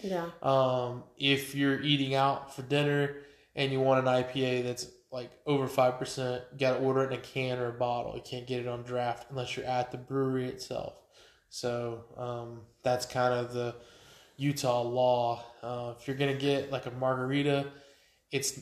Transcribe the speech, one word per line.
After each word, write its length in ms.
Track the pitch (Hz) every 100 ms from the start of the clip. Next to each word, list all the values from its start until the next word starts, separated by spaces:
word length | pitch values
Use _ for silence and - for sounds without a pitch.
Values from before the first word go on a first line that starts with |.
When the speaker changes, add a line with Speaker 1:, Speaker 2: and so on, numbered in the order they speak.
Speaker 1:
Yeah. 280 | 208 180 170 -
Speaker 2:
Um, 600 | 135 135 131 127 123 123 - -
if 380 | 139 139 -
you're 260 | 139 139 135
eating 360 | 151 143 135 135
out 400 | 139 139 - -
for 60 |
dinner 560 | 127 143 147 143 143 143 - - _
and 160 | - 139
you 80 | 135
want 220 | 131 131
an 80 | 127
I 160 | 127
P 200 | 127 139
A 180 | 131 123
that's, 260 | 123 123 - - _
like, 200 | 127 120 -
over 220 | - 139 131
five 320 | - 127 127
percent, 460 | 135 - 127 123 -
you 60 | 139
gotta 200 | 131 127
order 240 | 135 131
it 100 | 135
in 60 | 123
a 20 |
can 380 | - 135 127 123
or 80 | 120
a 60 |
bottle. 420 | 117 123 120 120
You 80 | 120
can't 240 | - 127 120
get 140 | 123
it 80 | 120
on 160 | 120
draft 420 | 120 123 120 113 -
unless 280 | 131 127 -
you're 100 | 120
at 240 | 127 123
the 80 | 131
brewery 480 | 127 135 135 131 127
itself. 540 | - - 127 - - _ _ - _ _
So, 560 | - 123 120 120 117 113 -
um, 440 | 123 120 117 117 107 _
that's 220 | 127 123 -
kind 280 | 127 123
of 180 | 123 120
the 220 | 120 120 113 - - - - - -
Utah 460 | 143 139 131 120
law. 600 | 120 123 127 123 120 117 - -
Uh, 300 | 120 120 120 117
if 80 | -
you're 100 | 131
gonna 180 | 139
get, 360 | 135 139 139 -
like, 160 | 131 127
a 60 |
margarita, 720 | 123 131 131 127 139 143 139 139 - - - _ _ -
it's 220 | 139 - -